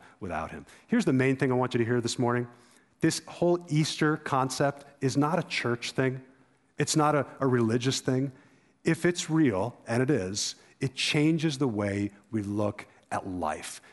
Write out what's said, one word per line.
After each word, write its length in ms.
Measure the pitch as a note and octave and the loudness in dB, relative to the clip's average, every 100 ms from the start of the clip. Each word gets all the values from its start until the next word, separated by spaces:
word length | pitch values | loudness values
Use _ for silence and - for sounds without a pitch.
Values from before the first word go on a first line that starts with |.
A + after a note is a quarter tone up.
| - - | -18 -14
without 280 | F#2+ D#2 D#2 | -8 -6 -6
him. 160 | D#2 - - - | -12 -16 -20 -2
Here's 180 | A#3+ F3 | 0 2
the 80 | |
main 220 | C3 C3 C3+ | 4 4 2
thing 160 | C#3 | 2
I 40 | B2 | 2
want 180 | B2+ | 0
you 60 | A#2+ | 0
to 60 | A2+ | 0
hear 140 | B2 | 0
this 180 | A#2 - | 0 0
morning. 300 | A#2+ A#2+ A#2+ - - - _ - | 0 0 -2 -10 -20 -20 _ -2
This 200 | E3 - - | 0 0 -8
whole 320 | - F3 F3 F3 | -2 2 2 0
Easter 480 | D3+ D#3 - D#3 D3+ | 0 0 2 0 0
concept 680 | - C3+ C3 - C#3+ - - - | -2 0 0 0 -2 -2 -14 -4
is 160 | C3+ C#3 | -2 0
not 200 | D3 F3 | 0 0
a 60 | |
church 480 | - - A#2+ A#2+ - | -2 -4 -2 -4 -4
thing. 300 | - C3 C3 - _ _ _ _ - | -2 -2 -2 -12 _ _ _ _ -4
It's 180 | D3+ D#3 | 0 2
not 180 | D3+ | 4
a, 120 | D3 B2 - | 2 0 -2
a 40 | C#3 | 2
religious 540 | B2 A2+ B2 B2+ B2+ | 4 4 2 0 -2
thing. 320 | - C3 C#3 - - _ _ _ - | 0 -2 -2 -8 -20 _ _ _ -2
If 200 | D#3+ F3 | 2 0
it's 240 | F3 - | -2 -2
real, 480 | D#3+ C#3+ F#2+ A2+ - - | 2 4 2 -2 -6 -4
and 140 | A2+ | 0
it 80 | C3 | 2
is, 460 | C3+ F#2 G2+ - - - - | 0 0 -4 -6 -8 -18 -6
it 160 | C3+ - | -6 -2
changes 640 | - D#3 D#3 E3 D#3+ C3+ | -2 2 2 2 0 0
the 100 | C#3 | -2
way 440 | G#2 G2+ G2+ G2+ - - | 0 0 0 -2 -6 -6
we 100 | A2 | -4
look 440 | G2+ G2+ G#2 - - - - | -2 -2 -2 -4 -14 -20 -8
at 160 | G#2 G2 | -8 -6
life. 540 | F#2 D#2 D#2 - - - | -4 -4 -4 -8 -14 -20